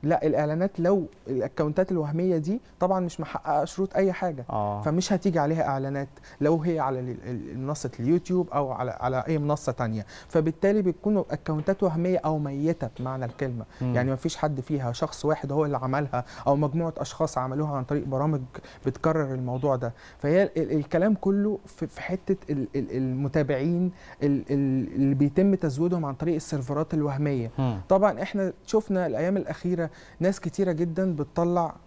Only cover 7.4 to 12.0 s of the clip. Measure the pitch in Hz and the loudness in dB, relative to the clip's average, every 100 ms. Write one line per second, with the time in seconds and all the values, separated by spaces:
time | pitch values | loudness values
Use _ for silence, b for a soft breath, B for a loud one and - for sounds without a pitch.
7.4 | - 113 131 147 127 - 120 175 - 180 | -6 -6 -6 -4 -6 -2 2 2 2 -2
8.4 | 180 143 139 120 123 - 123 131 117 156 | 0 -2 -2 -2 -4 -2 -2 -2 0 0
9.4 | 147 147 - 123 120 110 101 B B 170 | 0 0 -2 -2 -2 -2 -6 B B 2
10.4 | 160 156 196 214 185 175 202 208 - - | 2 2 2 4 2 0 0 0 0 -4
11.4 | - 156 151 196 190 160 | -2 -2 0 2 2 2